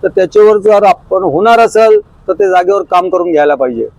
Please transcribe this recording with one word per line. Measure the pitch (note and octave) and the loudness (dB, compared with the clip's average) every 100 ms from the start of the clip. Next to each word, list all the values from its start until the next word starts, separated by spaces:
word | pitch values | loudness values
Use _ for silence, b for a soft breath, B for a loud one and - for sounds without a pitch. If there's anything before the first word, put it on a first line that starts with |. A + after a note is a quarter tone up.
तर | F#3+ | -4
त्याच्यावर | F#3+ F#3 G#3 G#3+ G#3+ | -2 -2 2 2 2
जर | G3+ G#3 | 2 2
आपण | G3+ F3 _ F#3 | 2 0 _ -4
होणार | F#3 C#3+ G#3+ A#3 | -2 -2 0 2
असेल | A3+ G#3+ A3 G#3+ - _ - | 2 2 2 2 -2 _ -8
तर | |
ते | G#3+ G3 | -4 -2
जागेवर | F#3 F3+ G3+ | 0 0 -4
काम | F3+ F3+ F#3 | -2 -2 -2
करून | F3+ F3 | -4 -2
घ्यायला | D#3 D3 C#3+ | -2 0 0
पाहिजे. | C3 A#2 A2 | -4 -4 -10